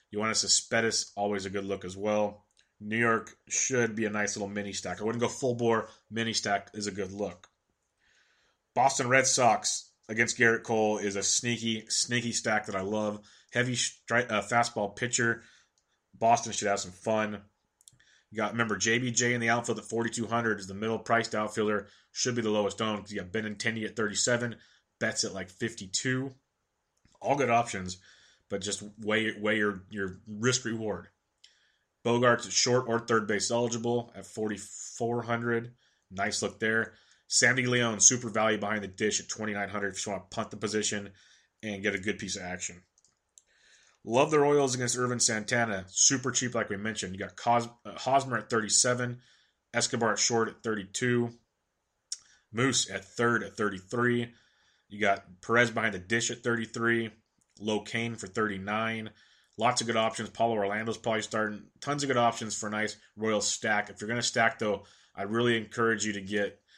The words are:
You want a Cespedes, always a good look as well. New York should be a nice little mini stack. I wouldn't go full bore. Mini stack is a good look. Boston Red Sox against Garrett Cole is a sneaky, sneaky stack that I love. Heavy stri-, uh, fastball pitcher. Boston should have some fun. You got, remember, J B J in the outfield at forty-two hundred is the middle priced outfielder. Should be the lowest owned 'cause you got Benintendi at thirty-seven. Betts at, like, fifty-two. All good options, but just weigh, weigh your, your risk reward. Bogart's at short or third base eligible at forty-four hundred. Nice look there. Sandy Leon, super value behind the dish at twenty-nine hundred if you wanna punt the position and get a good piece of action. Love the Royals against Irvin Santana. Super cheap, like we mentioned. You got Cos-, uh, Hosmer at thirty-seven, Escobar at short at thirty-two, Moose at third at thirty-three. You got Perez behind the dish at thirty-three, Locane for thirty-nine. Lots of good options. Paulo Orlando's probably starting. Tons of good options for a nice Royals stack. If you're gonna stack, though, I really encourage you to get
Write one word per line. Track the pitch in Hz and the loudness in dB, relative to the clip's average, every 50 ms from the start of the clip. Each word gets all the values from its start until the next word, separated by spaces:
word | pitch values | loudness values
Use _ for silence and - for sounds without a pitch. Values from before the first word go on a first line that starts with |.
| _ _ | _ _
You | 104 104 | -4 -2
want | 110 110 | -2 0
a | 107 | 0
Cespedes, | - - 95 - - - - 120 113 113 113 101 - - - - | 0 2 2 2 2 2 2 2 2 2 2 0 0 -4 -4 -4
always | 101 101 104 104 98 92 | -2 -2 0 0 -2 -4
a | 98 | -4
good | 95 101 98 | -4 -4 -4
look | 98 98 95 92 | -4 -4 -6 -6
as | 90 92 | -10 -8
well. | 95 101 107 107 107 104 104 104 - _ _ _ _ _ _ _ _ | -4 0 2 2 2 2 0 -2 -8 _ _ _ _ _ _ _ _
New | 104 104 110 117 | -6 -4 0 2
York | 120 117 113 110 - - - _ _ - | 4 4 4 2 0 -6 -14 _ _ -4
should | - - - - 131 123 117 113 107 | -2 -2 0 2 2 2 2 2 0
be | 110 110 | -2 -2
a | 104 | 0
nice | 104 107 104 101 - | 0 -2 -2 -2 -2
little | 107 101 98 | -4 -4 -4
mini | 101 104 101 101 | -4 -4 -6 -4
stack. | 98 - - 92 90 - | -6 -6 -6 -6 -6 -4
I | 104 | -4
wouldn't | 110 117 120 | -4 0 0
go | 120 113 | 0 -2
full | - - 139 127 120 | 0 -2 -2 0 0
bore. | 120 120 117 113 110 107 - - _ _ _ | 2 4 4 4 2 0 -4 -10 _ _ _
Mini | 107 113 113 113 | -6 -4 -2 -2
stack | 107 - - 107 101 98 98 - - | -2 -2 0 0 0 0 -2 -6 -10
is | 107 101 104 | -6 -6 -6
a | |
good | 95 98 98 92 | -4 -4 -6 -6
look. | 98 101 101 92 - - - - _ _ _ _ _ _ _ _ _ _ _ _ _ _ _ _ _ _ _ _ _ _ _ _ _ | -4 -6 -6 -6 -6 -12 -20 -20 _ _ _ _ _ _ _ _ _ _ _ _ _ _ _ _ _ _ _ _ _ _ _ _ _
Boston | - 135 135 - - 131 120 | 4 4 4 4 2 2 4
Red | 127 131 127 | 6 6 6
Sox | 127 - 135 123 113 107 98 - - - - - - _ _ _ - | 6 4 6 6 6 6 4 2 -2 -4 -4 -8 -14 _ _ _ -4
against | 110 113 117 - - | 0 0 0 0 2
Garrett | - 120 117 113 110 - | 4 4 6 4 4 0
Cole | - 117 110 107 107 107 101 | 0 2 2 2 2 2 0
is | 98 101 98 | -2 -2 -2
a | 98 | -2
sneaky, | 92 - - - - 120 117 110 113 113 113 110 107 - | 0 0 0 0 0 0 -2 -2 -2 -2 -2 -4 -4 -2
sneaky | - - - - 120 120 120 120 | -2 -2 0 0 0 0 0 -2
stack | 107 - - 117 110 107 - | -4 -2 0 0 0 0 0
that | - 101 | -2 -4
I | 95 | -4
love. | 95 98 107 107 107 107 104 104 - - - - _ _ | -2 -2 -2 0 -2 -2 -4 -6 -12 -20 -20 -20 _ _
Heavy | - 120 123 127 123 | -2 0 0 0 0
stri-, | 120 - - - - _ - 120 117 123 - | -2 -2 -4 -6 -10 _ 0 2 2 2 2
uh, | 110 104 | 0 -2
fastball | 101 - 120 117 117 - - 107 104 101 - | 0 2 2 2 2 2 0 -2 -2 -2 -2
pitcher. | - 123 120 - - 120 117 113 113 - - - _ _ _ _ _ _ _ _ _ _ _ - - | -4 -2 0 0 2 2 2 0 -2 -6 -16 -20 _ _ _ _ _ _ _ _ _ _ _ -4 2
Boston | 113 113 117 113 - 113 | 4 6 6 6 4 -2
should | 101 - 104 101 | -4 -2 0 0
have | 101 98 | 0 0
some | - 92 | -2 -8
fun. | 90 - - 113 - 107 107 104 104 98 95 _ _ _ _ _ _ _ _ - _ _ _ _ _ _ _ _ | -12 -6 -2 0 2 2 0 -2 -4 -10 -14 _ _ _ _ _ _ _ _ -20 _ _ _ _ _ _ _ _
You | 104 107 | -4 -2
got, | 120 - | -2 0
remember, | 113 117 117 107 104 | 0 0 0 0 0
J | 95 98 113 113 123 | 0 2 2 2 2
B | 127 123 | 0 0
J | 113 - 123 120 123 | 0 0 2 2 0
in | 120 | 0
the | 117 117 | 2 2
outfield | 117 120 117 - 113 104 | 2 2 0 -2 -4 -4
at | - | -6
forty-two | - 113 117 117 117 - 120 113 | -4 -4 -2 -2 -2 -2 -4 -2
hundred | 101 117 120 117 113 107 101 | -2 0 0 0 0 -2 -2
is | 92 | -4
the | 92 98 | -10 -8
middle | 98 107 113 113 107 | -6 -4 -2 -4 -4
priced | - - 117 117 113 - - | 0 2 2 2 2 0 -2
outfielder. | 107 107 104 - 113 107 107 107 101 98 - - _ _ _ | -2 -2 -2 -2 0 0 0 0 -2 -4 -8 -16 _ _ _
Should | - - - 127 120 | -6 -4 -2 -2 -2
be | 120 | 0
the | 110 107 | 0 2
lowest | 107 107 104 98 - - | 2 2 0 0 -2 -2
owned | 113 110 107 101 | -2 -2 -2 -4
'cause | 98 107 | -6 -8
you | 104 98 | -8 -10
got | 92 90 | -8 -6
Benintendi | 92 113 107 107 104 101 - 117 113 113 107 | -6 -4 -4 -6 -6 -4 -4 -4 -2 -2 -6
at | 101 - | -6 -2
thirty-seven. | - 110 104 98 95 - 127 123 113 120 117 110 - - _ _ _ _ _ _ _ | -2 -2 -2 0 0 2 2 2 2 0 -4 -6 -10 -16 _ _ _ _ _ _ _
Betts | 113 110 107 - - | -4 -2 -2 -2 -4
at, | 104 90 | -4 -6
like, | 95 90 92 | -8 -10 -12
fifty-two. | - - 120 110 - - 98 92 - - - 131 127 131 131 135 127 _ _ _ _ _ _ _ _ _ _ _ _ _ _ _ _ _ | -6 -6 -6 -6 -6 -8 -8 -6 -4 -2 -2 -2 -2 -2 -4 -6 -10 _ _ _ _ _ _ _ _ _ _ _ _ _ _ _ _ _
All | - - 139 | -2 0 2
good | 143 135 117 | 2 4 4
options, | 117 117 117 - - 98 92 90 92 - - - - - _ _ _ _ _ _ | 4 4 4 2 -4 -6 -6 -6 -10 -12 -16 -20 -20 -20 _ _ _ _ _ _
but | 101 98 | -6 -4
just | 95 104 98 - 104 104 - 113 | -4 -4 -6 -6 -8 -12 -14 -8
weigh, | 107 104 107 110 110 110 - 104 | -2 0 0 0 0 -2 -4 -2
weigh | 104 107 110 | 0 0 2
your, | 110 104 104 98 92 92 - | 2 2 0 -2 -4 -10 -12
your | 110 104 98 92 92 92 - 107 | -8 -6 -6 -6 -8 -12 -14 -14
risk | 107 104 113 127 123 - - | -6 0 0 0 0 0 -2
reward. | 113 117 113 110 107 95 - - - _ _ _ _ _ _ - _ _ _ _ _ _ _ _ _ _ _ - | -6 -6 -4 -4 -4 -6 -6 -10 -16 _ _ _ _ _ _ -20 _ _ _ _ _ _ _ _ _ _ _ -2
Bogart's | 120 120 120 123 123 120 117 - | 0 2 4 6 4 4 4 0
at | 98 | -2
short | 92 - - 131 123 123 123 113 | 0 0 2 4 2 2 2 0
or | 113 117 | -2 -2
third | 117 - 117 110 107 | 2 2 2 2 2
base | 101 107 98 95 - | 2 0 0 0 0
eligible | 120 117 123 117 117 117 113 120 120 120 117 - - | 2 2 2 0 0 -2 0 0 0 0 -2 -6 -12
at | 95 95 | -16 -16
forty-four | - - 113 110 107 104 92 - - - - - - - - 120 117 120 120 | -12 -6 -4 -4 -4 -4 -6 -10 -12 -14 -14 -14 -14 -6 -4 -2 -2 -2 -2
hundred. | 110 117 117 117 120 120 117 117 117 120 - _ _ _ _ _ _ _ | -2 -2 -2 -2 0 0 0 -2 -2 -6 -12 _ _ _ _ _ _ _
Nice | 92 92 101 110 104 - | -6 -4 -2 -2 -2 -2
look | 107 98 - - | -2 -4 -2 -2
there. | 113 110 110 113 110 - - _ _ _ _ _ _ | 0 0 2 0 0 -4 -8 _ _ _ _ _ _
Sandy | - - - 127 120 123 131 123 | 0 2 4 4 6 4 4 2
Leon, | 123 123 123 120 117 110 98 | 2 4 4 4 2 4 6
super | - - 131 120 123 113 | 6 6 6 4 0 -2
value | 101 110 110 110 107 101 | 0 2 4 4 2 2
behind | 104 101 107 107 | 0 -2 -2 -2
the | 98 95 | -4 -6
dish | 92 - 110 104 101 - | -4 -2 0 0 0 -2
at | 95 - | -4 -6
twenty-nine | - - 107 107 101 101 101 95 | -8 -6 -4 -4 -4 -4 -4 -4
hundred | 101 104 101 98 95 | -4 -4 -4 -4 -4
if | - - | -6 -6
you | 110 | -4
wanna | 101 92 92 - | -6 -6 -8 -8
punt | - 117 107 - | -6 -6 -6 -6
the | - | -6
position | 104 110 104 104 107 104 - 107 104 101 98 - - _ _ _ _ _ _ _ _ | -4 -4 0 0 0 0 0 -2 -4 -6 -10 -14 -20 _ _ _ _ _ _ _ _
and | - 107 104 98 | -8 -8 -6 -2
get | 98 104 98 | -2 -2 -2
a | 98 | 0
good | 92 107 98 - | -2 -4 -4 -4
piece | 104 92 92 | -6 -8 -6
of | 101 | -8
action. | 90 90 90 90 - - 87 90 - _ _ _ _ _ _ _ _ _ _ - _ _ _ _ _ _ _ _ _ _ _ _ - | -6 -8 -8 -8 -8 -10 -12 -16 -20 _ _ _ _ _ _ _ _ _ _ -20 _ _ _ _ _ _ _ _ _ _ _ _ -6
Love | 101 113 127 147 147 | 0 2 4 4 4
the | 156 151 | 4 4
Royals | 143 143 147 147 139 131 123 | 6 6 4 4 4 2 0
against | 127 127 120 123 127 | -2 -2 -2 0 0
Irvin | 127 123 123 120 | 0 -2 0 0
Santana. | - - 113 107 107 - 131 120 117 113 101 95 95 - | 2 0 0 -2 0 0 2 2 2 0 -2 -4 -6 -4
Super | - - - - 139 127 127 131 | 0 2 4 4 4 2 0 -2
cheap, | 120 - 127 120 123 | -2 0 -2 0 0
like | 117 107 - | -2 -2 -2
we | 104 | -2
mentioned. | 95 104 110 104 - - 92 92 | -4 -4 -4 -4 -6 -6 -8 -6
You | 95 | -8
got | 101 - - | -8 -8 -10
Cos-, | - - 120 120 120 117 117 - _ - | -4 0 2 2 2 2 -2 -8 _ -16
uh, | 107 92 | -14 -12
Hosmer | - - 135 135 139 127 127 123 110 | -6 0 2 2 4 2 2 -2 -4
at | - - | -2 0
thirty-seven, | 120 113 110 101 - - - 127 123 123 123 123 123 123 - _ _ _ _ _ _ _ _ _ | 0 0 2 4 4 4 4 4 2 0 -2 -4 -6 -10 -14 _ _ _ _ _ _ _ _ _
Escobar | - 120 113 - - 117 117 110 | -2 -2 0 0 0 0 0 0
at | 101 - | 2 0
short | - - 120 113 113 101 | 0 2 2 2 0 0
at | 95 - | -4 -6
thirty-two, | - 117 110 104 95 92 - - 127 123 123 120 120 120 117 - _ _ _ _ _ _ _ _ _ _ _ _ _ _ - - _ _ _ _ _ _ | -6 -4 -4 -4 -6 -8 -6 -2 0 2 2 2 0 -2 -6 -12 _ _ _ _ _ _ _ _ _ _ _ _ _ _ -14 -14 _ _ _ _ _ _
Moose | 107 110 127 135 123 - - - | -2 0 2 2 2 0 0 -2
at | 95 95 - | -6 -10 -10
third | - - - 123 120 117 110 95 | -8 -2 2 4 4 4 2 0
at | 98 - | -4 -2
thirty-three. | - 107 101 98 92 92 - - 120 120 123 120 120 120 120 - _ _ _ _ _ _ _ _ _ _ _ | -2 -2 -2 -2 -6 -8 -6 -2 0 2 2 2 2 0 -4 -8 _ _ _ _ _ _ _ _ _ _ _
You | 101 104 | -4 0
got | 104 98 98 98 - - 90 - | 2 2 2 2 -2 -10 -20 -12
Perez | - - 113 120 120 117 | -2 2 4 4 4 4
behind | 110 113 110 110 101 | 2 0 -2 -2 -2
the | 90 | -6
dish | 90 90 113 117 113 - | -2 -2 0 0 0 -2
at | 117 - | -4 -4
thirty-three, | - 120 117 113 110 107 - 120 117 117 117 117 113 107 - _ _ _ _ _ _ _ _ - | -2 -2 -2 -2 -4 -6 -4 0 0 2 2 2 0 -4 -10 _ _ _ _ _ _ _ _ -6
Locane | 101 110 107 104 101 - - 113 117 117 117 107 | -4 -2 -2 -2 -2 -4 -4 -4 -4 -4 -6 -8
for | - | -12
thirty-nine. | 92 - 117 107 107 101 95 95 101 104 110 113 113 110 113 110 107 - _ _ _ _ _ _ _ _ | -6 -2 -2 0 0 -2 -4 -4 -4 -2 -2 -2 -2 -4 -6 -8 -12 -14 _ _ _ _ _ _ _ _
Lots | - 110 120 123 - | 0 2 2 2 2
of | 127 | 0
good | 117 113 | 0 2
options. | 113 110 113 - - 113 101 | 2 2 2 0 -4 -8 -8
Paulo | - - 117 117 113 | -2 0 2 2 2
Orlando's | 107 101 98 101 107 113 113 107 - | 2 0 0 -2 -2 -2 -4 -6 -4
probably | - 120 110 107 | -2 -2 0 0
starting. | 104 - - 110 107 104 104 101 - - _ _ | -2 -2 -2 -2 -2 -2 -4 -8 -14 -20 _ _
Tons | - 143 143 147 | -4 -4 -2 0
of | 143 135 | 0 2
good | 131 | 4
options | 120 120 117 120 - 117 107 - - | 4 4 4 2 0 -6 -8 -6 -6
for | - | -6
a | 104 | -4
nice | 104 107 107 104 - - - _ _ | -2 -2 -2 -2 -4 -10 -18 _ _
Royals | 104 107 110 107 104 101 | -4 0 0 2 2 2
stack. | - - - - 113 107 104 104 - | 0 -2 -2 0 0 0 0 0 -2
If | 95 - | -8 -8
you're | 104 104 | -6 -4
gonna | 120 120 | -2 -2
stack, | 113 - - 123 113 110 - - | -2 0 2 2 2 2 2 0
though, | 113 107 101 - - - - _ _ _ _ | -2 -2 -2 -2 -6 -14 -20 _ _ _ _
I | 95 | -8
really | 98 101 110 117 120 120 117 | -6 -2 0 2 2 4 2
encourage | 113 107 107 - 120 117 113 113 104 104 | 2 -2 -4 -2 0 2 2 2 0 -2
you | 107 101 | -4 -4
to | 101 | -6
get | 95 95 104 104 101 95 - - _ _ _ | -6 -2 -2 0 -2 -2 -4 -12 _ _ _